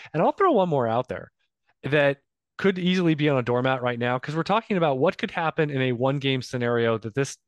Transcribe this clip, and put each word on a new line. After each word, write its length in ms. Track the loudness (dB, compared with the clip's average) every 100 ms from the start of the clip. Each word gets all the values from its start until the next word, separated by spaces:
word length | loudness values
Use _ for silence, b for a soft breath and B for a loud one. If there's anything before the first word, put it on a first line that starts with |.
| B
And 80 | 0
I'll 120 | 0
throw 180 | 2 2
one 160 | 2 2
more 220 | 0 0
out 180 | 0 -2
there 240 | -8 -12 _ _ _ _ _
that 340 | -2 2 2 0 _ _ _ -2
could 200 | 0 0
easily 380 | 0 2 2 2
be 140 | 2
on 80 | 2
a 60 |
doormat 380 | 2 0 0 0
right 160 | -2 -2
now, 220 | -2 -2
'cause 160 | -4 -6
we're 80 |
talking 320 | 0 -2 0 0
about 220 | 0 2
what 200 | 0 0
could 140 | -6
happen 380 | -4 -4 -2 -2
in 120 | 0
a 120 | 0
one-game 480 | 0 0 0 -2 -2
scenario 560 | -4 -4 0 0 2 0
that 180 | -4 -4
this, 220 | -4 -6